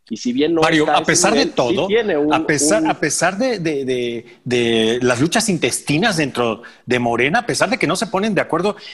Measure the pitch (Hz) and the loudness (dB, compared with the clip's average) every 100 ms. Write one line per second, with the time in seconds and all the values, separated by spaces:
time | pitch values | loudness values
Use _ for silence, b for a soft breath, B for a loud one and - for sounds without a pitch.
0 | - 113 - 139 151 165 160 160 156 151 | -14 -8 -4 0 0 2 2 2 2 0
1 | 156 156 190 233 269 - 123 135 185 220 | 2 2 2 2 0 0 0 0 0 0
2 | 214 151 151 147 160 147 147 160 156 - | 0 0 2 0 0 0 2 2 0 -2
3 | 156 - 170 196 262 208 160 143 131 127 | -2 0 0 0 -2 -2 -2 -2 -2 -2
4 | 120 117 - B - 123 117 113 110 123 | -2 -6 -10 B -2 0 2 2 2 2
5 | 123 120 165 226 208 170 123 - - 147 | 2 2 2 2 0 0 0 -2 -2 0
6 | 233 165 139 120 120 104 B B - 123 | 2 0 -2 0 -2 -2 B B -2 0
7 | 120 117 135 226 233 127 170 240 147 185 | 0 0 2 0 -2 -2 0 0 0 -2
8 | 220 190 220 170 123 160 202 196 B | -2 -2 0 0 0 0 -2 -4 B